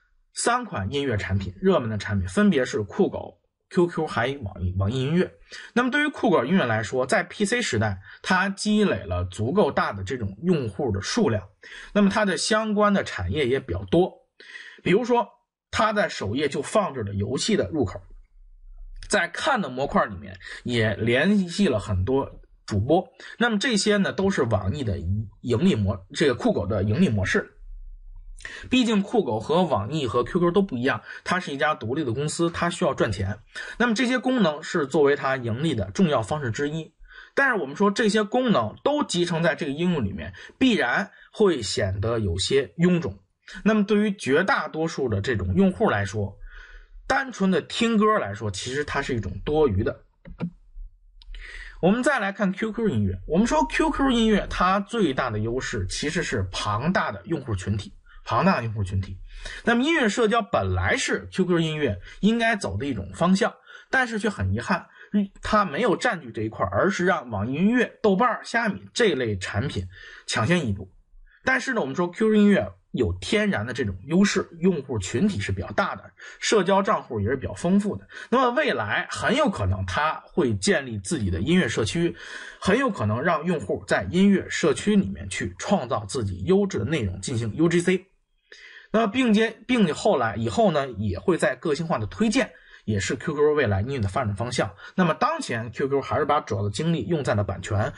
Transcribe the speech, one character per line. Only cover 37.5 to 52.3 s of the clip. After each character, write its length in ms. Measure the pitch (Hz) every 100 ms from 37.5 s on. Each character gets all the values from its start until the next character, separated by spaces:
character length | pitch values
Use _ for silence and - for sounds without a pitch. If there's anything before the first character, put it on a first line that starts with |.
我 100 | 226
们 120 | 139 151
说 120 | 202
这 200 | 202 226
些 160 | 214
功 260 | 208 247 254
能 240 | 151 110 -
都 220 | 262 294
集 200 | - 175
成 200 | 175 165
在 100 | 170
这 100 | 143
个 60 | 151
应 220 | 143 180
用 120 | 165
里 80 | 101
面， 220 | 90 113 - - -
必 140 | 262
然 360 | 196 123 143 202 - -
会 300 | - 208 151
显 380 | 104 - 101 98
得 180 | 110 117
有 180 | 101 82
些 300 | - 135 135 -
臃 200 | 175 175
肿。 180 | 120 - _ _ - -
那 120 | 196
么 100 | 220
对 160 | 202 208
于 120 | 214 196
绝 260 | 127 143
大 240 | 190 233 156
多 220 | 156 165
数 200 | 160 131
的 120 | 104
这 160 | 104 113
种 180 | 90
用 160 | 127 190
户 180 | 180 202
来 160 | 107
说， 320 | 98 107 98 - - - - - - - -
单 240 | 269 269
纯 180 | - 190
的 140 | 175
听 340 | - - 233 226
歌 220 | 214 214
来 160 | 110
说， 160 | 101 110
其 240 | 95 -
实 100 | 135
它 160 | 147 147
是 140 | 143
一 60 | 123
种 120 | - -
多 240 | - 151 147
余 160 | 95
的。 180 | 110 - _ _ - - 175 - - - - - _ - - - - - - -
我 120 | 170
们 100 | 226
再 160 | 254 262
来 140 | 196